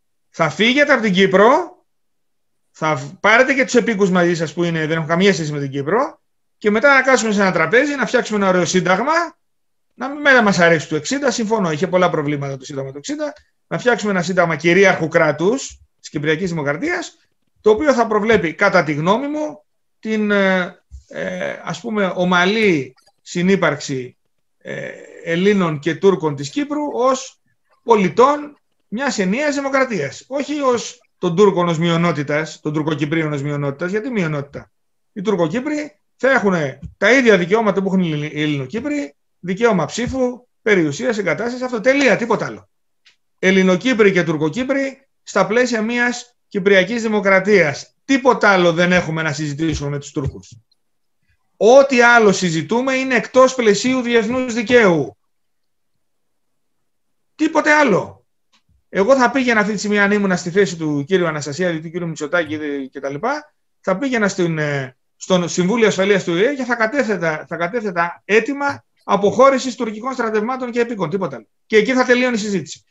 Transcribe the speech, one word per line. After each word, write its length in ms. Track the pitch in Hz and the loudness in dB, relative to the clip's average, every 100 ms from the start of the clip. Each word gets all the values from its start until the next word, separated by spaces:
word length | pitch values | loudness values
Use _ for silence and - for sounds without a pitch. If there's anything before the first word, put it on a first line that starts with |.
| _ _ _ | _ _ _
Θα 200 | - 160 | -4 -2
φύγετε 440 | 143 220 254 294 | 0 0 2 2
από 80 | 262 | 2
την 120 | 220 | 2
Κύπρο, 720 | 180 190 185 214 302 349 - _ _ _ _ _ _ _ _ _ | 2 4 4 4 4 0 -12 _ _ _ _ _ _ _ _ _
θα 240 | _ 160 151 | _ -4 -2
β-, 180 | 143 - | -6 -2
πάρετε 340 | 202 226 262 | 2 4 4
και 100 | 269 | 2
τους 120 | 247 247 | 2 2
επίκους 340 | 226 208 196 | 2 0 2
μαζί 260 | 180 175 170 | 2 2 0
σας 180 | 160 | -4
που 100 | 156 | -4
είναι, 160 | 175 165 | -4 -2
δεν 160 | 156 165 | -2 -2
έχουν 100 | 151 | -2
καμία 260 | 170 202 | 2 2
σχέση 180 | 175 156 | 2 -2
με 80 | 147 | -4
την 120 | 139 | -6
Κύπρο, 500 | 135 139 202 302 - _ _ _ _ | -6 -2 -2 -2 -6 _ _ _ _
και 140 | 214 | -2
μετά 240 | 214 277 277 | 2 6 6
να 60 | |
κάτσουμε 300 | 269 254 220 | 6 2 2
σε 100 | 202 | 2
ένα 100 | 196 | 2
τραπέζι, 440 | 170 160 226 294 285 | 2 2 2 2 0
να 100 | 220 | -2
φτιάξουμε 320 | 247 220 208 | -2 0 0
ένα 100 | 196 | 2
ωραίο 180 | 180 170 | 2 2
σύνταγμα, 480 | 185 175 185 254 330 339 - _ _ _ _ _ | 0 2 0 2 0 -2 -8 _ _ _ _ _
να 160 | _ 254 | _ -10
μην, 140 | 294 | -2
δεν 200 | 294 254 | 2 4
μας 160 | 214 180 | 4 4
αρέσει 280 | 170 165 - | 4 2 0
το 80 | 156 | -6
εξήντα, 360 | 147 269 277 | -4 -2 -2
συμφωνώ, 400 | 226 214 220 180 | -2 -2 -2 -2
είχε 160 | 151 175 | -2 -2
πολλά 220 | 180 180 | 0 0
προβλήματα 480 | 156 147 147 139 135 | 0 -2 -4 -6 -10
το 80 | - | -10
σύνταγμα 260 | 143 135 | -10 -10
του 60 | 135 | -12
εξήντα, 360 | 143 294 294 285 _ _ _ | -10 -8 -8 -10 _ _ _
να 100 | 165 | -4
φτιάξουμε 340 | 233 226 208 | 0 0 -2
ένα 100 | 190 | -2
σύνταγμα 340 | 170 180 170 160 | -2 0 0 0
κυρίαρχου 520 | 165 175 196 180 160 | 2 4 4 4 0
κράτους, 720 | 165 156 143 175 262 - - _ _ | 2 2 2 0 -2 -6 -16 _ _
της 100 | - | -12
Κυπριακής 400 | 156 147 156 190 | -6 -2 -2 -4
Δημοκρατίας, 680 | 165 143 151 294 359 311 - _ _ _ _ | -4 -4 -4 -4 -6 -8 -16 _ _ _ _
το 80 | 214 | 2
οποίο 240 | 214 302 | 4 2
θα 140 | 240 220 | 2 0
προβλέπει, 460 | 208 208 220 165 | 0 2 2 0
κατά 300 | 156 202 180 | 0 2 2
τη 100 | 151 | 0
γνώμη 340 | 147 165 220 285 | -2 0 0 -2
μου, 360 | 302 302 294 _ _ _ _ | -6 -8 -10 _ _ _ _
την, 320 | 220 220 208 | -6 -2 0
ε, 500 | 202 196 190 175 - _ - - | 2 2 0 -2 -10 _ -20 -16
ε, 480 | - - 185 71 62 | -10 -8 -6 -8 -8
ας 160 | - 170 | -10 -10
πούμε, 340 | 233 214 190 180 | -6 -2 -2 -2
ομαλή 800 | 180 180 180 214 214 160 127 - _ _ | 0 2 2 2 2 0 -2 -12 _ _
συνύπαρξη, 960 | - 175 180 196 160 143 - 135 123 - _ _ _ _ | -10 -2 0 2 0 -2 -6 -8 -10 -16 _ _ _ _
ε, 320 | - - - - - - | -14 -12 -12 -14 -20 -14
Ελλήνων 560 | - 170 190 208 175 151 | -6 0 2 2 0 -2
και 160 | 156 160 | -4 0
Τούρκων 400 | 196 185 156 139 | 2 2 -2 -4
της 140 | 143 | -6
Κύπρου 320 | - 285 294 294 | -6 -4 -4 -4
ως 460 | 226 254 262 - - _ _ _ _ | -2 0 0 -6 -20 _ _ _ _
πολιτών 760 | - 226 185 143 254 294 294 - _ _ _ | 0 2 2 4 4 2 -6 -18 _ _ _
μιας 320 | 208 277 220 | -6 -4 -2
ενιαίας 360 | 185 220 294 277 | -2 0 -2 -2
δημοκρατίας. 720 | 277 269 254 208 139 - - | -2 0 0 -2 -6 -10 -10
Όχι 340 | 269 269 294 | -8 -6 -2
ως 400 | 269 240 - - _ _ | 0 -2 -4 -14 _ _
των 180 | 180 170 | -4 4
Τούρκων 320 | 208 175 175 | 4 4 0
ως 100 | 160 | 0
μειονότητας, 840 | 170 165 175 151 143 151 165 - | 0 2 0 -2 -2 -4 -4 -8
των 140 | 156 | -6
Τουρκοκυπρίων 600 | 151 151 156 151 165 156 | -4 -2 -2 -2 -2 -2
ως 80 | 147 | -4
μειονότητας, 500 | 143 147 143 139 180 | -4 -4 -6 -6 -6
γιατί 180 | 208 247 | -6 -4
μειονότητα; 640 | 233 165 147 139 127 - _ _ _ _ | -4 -4 -4 -8 -14 -20 _ _ _ _
Οι 80 | - | -8
Τουρκοκύπροι 800 | 190 196 165 202 277 302 294 - _ _ | -2 0 0 -2 -4 -6 -8 -14 _ _
θα 160 | 254 | 0
έχουνε 480 | 262 196 180 143 127 - - | 2 2 0 -2 -6 -16 -2
τα 160 | 196 | 4
ίδια 240 | 262 240 196 | 4 6 4
δικαιώματα 440 | 175 214 214 190 | 4 0 0 0
που 60 | 196 | 0
έχουν 120 | 190 | 0
οι 120 | 175 | 0
Ελλη-, 200 | 151 147 | -2 -6
οι 80 | 147 | -4
Ελληνοκύπροι, 760 | 151 147 131 214 285 294 285 - _ _ | -2 -2 -6 -8 -6 -6 -8 -14 _ _
δικαίωμα 460 | 175 190 233 196 147 | -8 0 2 2 0
ψήφου, 600 | - 240 262 247 247 _ _ | -4 -4 -2 -4 -4 _ _
περιουσίας, 560 | - 202 156 139 247 214 | 0 2 2 -2 -2 -2
εγκατάστασης, 440 | 185 151 233 247 | -2 -4 -4 -6
αυτό, 200 | 247 240 | -6 -2
τελεία, 340 | 214 277 269 190 | 0 2 2 2
τίποτα 300 | 226 202 139 | 0 -2 -4
άλλο. 240 | 104 - _ _ _ _ _ _ _ | -12 -18 _ _ _ _ _ _ _
Ελληνοκύπροι 720 | 185 190 185 180 254 233 208 | 2 4 4 2 2 4 4
και 120 | 180 | 4
Τουρκοκύπροι 840 | 165 156 156 180 254 277 269 262 _ _ | 0 -2 -2 -2 -2 -2 -4 -8 _ _
στα 240 | - 208 180 | -6 -2 0
πλαίσια 340 | 226 247 233 | 2 0 -2
μιας 540 | 214 240 240 240 - _ _ | -2 -2 -2 -4 -12 _ _
Κυπριακής 540 | 202 190 196 180 240 | -4 2 4 2 -2
Δημοκρατίας. 920 | 220 214 196 190 185 208 156 135 - _ - | -2 0 2 2 4 4 4 -2 -12 _ -2
Τίποτα 440 | 269 262 214 214 | 2 2 4 4
άλλο 240 | 190 175 | 4 4
δεν 180 | 165 175 | 2 2
έχουμε 300 | 180 165 160 | 2 0 -4
να 120 | 160 | -4
συζητήσουμε 560 | 147 151 143 160 143 143 | -4 -6 -4 -4 -4 -6
με 100 | 147 | -8
τους 120 | 143 | -8
Τούρκους. 460 | - 135 101 - - _ _ _ _ _ _ _ _ _ _ | -8 -8 -10 -18 -20 _ _ _ _ _ _ _ _ _ _
Ό,τι 440 | 202 262 269 247 | 6 6 6 4
άλλο 300 | 240 240 214 | 6 6 6
συζητούμε 640 | 185 180 160 147 226 262 | 4 0 -2 -2 -2 0
είναι 220 | 262 262 247 | -2 0 -2
εκτός 400 | - 254 262 254 | 2 4 4 4
πλαισίου 460 | 226 202 247 262 | 2 2 0 -2
διεθνούς 520 | 240 233 214 254 254 | 0 0 0 -2 -4
δικαίου. 640 | 226 220 247 208 165 120 - _ _ _ _ _ _ _ _ _ _ _ _ _ _ _ _ _ _ _ _ _ - | -4 2 4 4 2 -2 -10 _ _ _ _ _ _ _ _ _ _ _ _ _ _ _ _ _ _ _ _ _ -6
Τίποτε 360 | 311 311 302 | -2 0 2
άλλο. 540 | 302 285 175 - - _ _ _ _ _ _ _ | 4 4 2 -2 -12 _ _ _ _ _ _ _
Εγώ 260 | 180 196 269 | -2 2 4
θα 160 | 240 | 2
πήγαινα 280 | 269 247 220 | 0 0 0
αυτή 140 | 196 | 0
τη 40 | 208 | -4
στιγμή, 200 | 208 208 | -2 0
αν 120 | 202 | 2
ήμουν 260 | 208 196 180 | 0 0 -2
στη 120 | 180 | -2
θέση 280 | 170 190 170 | 0 0 -2
του 260 | 156 147 | -4 -4
κύριου 240 | 139 185 170 | -2 0 0
Αναστασιάδη, 540 | 156 143 143 185 160 | -4 -8 -4 -4 -4
του 80 | 165 | -8
κύριου 180 | 165 170 | -10 -8
Μητσοτάκη 800 | 151 147 175 156 151 151 143 131 | -8 -4 -4 -4 -6 -6 -8 -8
και 80 | 143 | -10
τα 100 | 139 | -10
λοιπά, 440 | 143 226 294 294 _ _ _ | -6 -6 -6 -10 _ _ _
θα 180 | - 190 | -6 -4
πήγαινα 300 | 277 247 208 | -2 -2 -2
στην, 300 | 196 170 160 | -2 -2 -2
ε, 400 | 151 143 127 - _ _ | -4 -4 -6 -12 _ _
στο 240 | - 185 175 | -2 0 0
Συμβούλιο 400 | - 180 233 214 | -2 0 2 2
Ασφαλείας 360 | - 196 196 | 2 2 0
του 100 | 175 | 0
Ο 20 | 170 | 0
Ε 200 | 226 285 | 0 -2
και 80 | |
θα 120 | 240 233 | -4 -2
κατέθετα, 720 | 220 285 220 190 165 156 143 | 0 0 -2 -2 -2 -4 -8
θα 80 | 160 | -6
κατέθετα 680 | 170 247 214 175 175 170 - | -6 -4 -4 -2 -2 -4 0
αίτημα 580 | 208 226 277 285 277 - _ | 0 0 -4 -4 -6 -12 _
αποχώρησης 720 | - 202 202 - 269 262 262 - | -4 0 2 4 4 4 -2 -6
τουρκικών 380 | 226 214 247 | -8 -6 -8
στρατευμάτων 580 | 254 226 214 214 262 247 | -6 -4 -2 -4 -6 -6
και 80 | 233 | -4
επίκων, 300 | 233 233 165 | -4 -4 -6
τίποτα 260 | 190 175 123 | -4 -6 -10
άλλο. 120 | - _ _ | -18 _ _
Και 120 | 220 | 2
εκεί 160 | 202 | 4
θα 120 | 254 247 | 2 2
τελείωνε 300 | 247 254 240 | 2 2 -2
η 40 | |
συζήτηση. 440 | 208 196 139 - _ | -2 -4 -6 -12 _